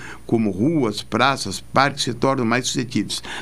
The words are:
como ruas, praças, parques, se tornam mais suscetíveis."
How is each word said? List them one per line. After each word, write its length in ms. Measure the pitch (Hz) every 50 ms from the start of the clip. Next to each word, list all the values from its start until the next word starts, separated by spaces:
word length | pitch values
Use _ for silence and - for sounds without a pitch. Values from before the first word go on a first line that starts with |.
| - - - - -
como 240 | - 120 113 110 104
ruas, 500 | 90 90 113 156 170 151 123 107 101 -
praças, 580 | - - 104 110 120 139 135 135 - 98 92 -
parques, 460 | - - - 127 135 139 - - -
se 80 | 135 117
tornam 320 | 120 127 135 135 131 120
mais 220 | 113 120 127 123
suscetíveis." 560 | - - 147 120 120 - 107 - - - - - - - -